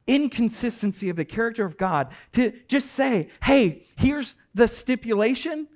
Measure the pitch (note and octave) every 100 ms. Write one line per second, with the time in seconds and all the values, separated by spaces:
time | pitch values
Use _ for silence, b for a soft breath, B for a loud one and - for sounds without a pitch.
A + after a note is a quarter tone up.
0 | - C#4 D4 - A#3 A3 A#3+ A3 G#3 -
1 | F#3+ E3 D#3 G#3+ A#3 A3+ G3 D#3 F#3+ D#3
2 | C3 B B - A#3+ - _ C4+ C4 -
3 | C4+ G#3+ D3+ B - C#4 G3 D3 _ -
4 | C4 D4 B3 - _ F#3+ A3+ - - B3
5 | A3+ G#3 A3 C4 E4 D4+ D4+